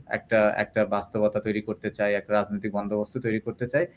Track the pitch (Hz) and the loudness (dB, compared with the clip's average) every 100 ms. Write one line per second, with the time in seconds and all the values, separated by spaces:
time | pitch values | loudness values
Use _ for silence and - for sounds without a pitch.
0 | - 110 - 113 104 - 104 110 101 101 | -6 -8 2 4 4 2 0 0 2 0
1 | - 110 107 107 110 104 104 - 107 - | -2 0 0 0 -2 -2 -4 -6 -6 -2
2 | 104 101 98 104 98 104 107 101 104 104 | 0 0 2 0 0 -2 -4 -4 -2 -2
3 | 104 - 113 110 117 110 - 143 175 | -2 -4 -2 -2 -4 -6 -2 0 0